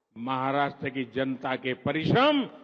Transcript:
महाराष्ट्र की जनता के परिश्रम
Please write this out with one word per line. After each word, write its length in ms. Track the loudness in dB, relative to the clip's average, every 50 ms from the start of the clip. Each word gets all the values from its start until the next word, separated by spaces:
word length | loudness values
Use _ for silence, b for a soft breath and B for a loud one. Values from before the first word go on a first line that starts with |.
| _ _ -14
महाराष्ट्र 720 | -10 -4 -4 -2 0 0 0 2 2 0 0 -2 -6 -8 -6
की 160 | -4 -4 -6
जनता 500 | -4 -2 -2 -2 -2 -4 -4 -4 -4 -4
के 180 | -2 -2 -4 -4
परिश्रम 680 | -2 -2 -2 -2 0 2 4 4 6 6 6 4 2 0 -2 -8 -18